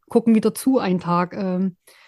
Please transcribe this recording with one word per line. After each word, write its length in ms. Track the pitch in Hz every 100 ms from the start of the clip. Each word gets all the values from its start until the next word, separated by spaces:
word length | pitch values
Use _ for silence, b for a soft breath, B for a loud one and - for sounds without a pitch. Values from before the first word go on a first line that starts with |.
| _
gucken 260 | 233 226
wieder 180 | 220 220
zu 260 | - 269 262
einen 180 | 190 180
Tag. 360 | 170 175 180 -
Ähm, 400 | 190 185 190 - b b